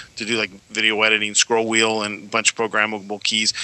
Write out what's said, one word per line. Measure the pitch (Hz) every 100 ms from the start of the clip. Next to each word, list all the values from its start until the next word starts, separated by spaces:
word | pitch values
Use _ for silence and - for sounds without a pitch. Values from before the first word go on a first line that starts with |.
| -
to | -
do, | 107 113
like, | 104 98 -
video | 107 110 107
editing, | 110 107 107
scroll | 104 - 113 113
wheel, | 113 113 110
and | 104 101
a | 104
bunch | 113 -
of | -
programmable | 113 110 107 107 98 104
keys. | - 110 107 -